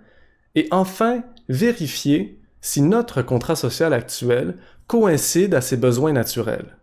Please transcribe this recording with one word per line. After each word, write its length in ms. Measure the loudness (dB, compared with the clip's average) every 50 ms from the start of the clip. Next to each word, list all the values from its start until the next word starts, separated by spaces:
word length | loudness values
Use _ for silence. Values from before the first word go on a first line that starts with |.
| -20 _ _ -20 -20 _ _ _ _ _ _
et 120 | -2 -2 0
enfin 520 | 0 0 0 0 -2 -2 0 0 0 -2 -6 -10 -18 -20 -8 -6
vérifier 880 | -2 0 2 0 0 0 -4 -6 -6 -4 0 0 0 0 0 -4 -10 -18 -20 _ _ _
si 200 | -10 -4 0 2
notre 400 | 4 4 4 2 0 -2 -4 -4
contrat 360 | -2 -2 -2 -2 -2 -2 -4 -2
social 360 | -2 -4 -2 0 0 0 0
actuel 640 | 0 -2 -6 -10 -6 -2 0 0 0 0 -4 -8 -10 -16 -20 -20 -20 -10 _
coïncide 680 | 2 2 4 4 4 2 0 0 2 2 2 2 2
à 60 | 0
ses 140 | 0 0 -2
besoins 380 | 2 2 2 2 4 2 2 2
naturels. 640 | 0 0 -2 -4 -4 -4 -4 -4 -6 -8 -12 -18 _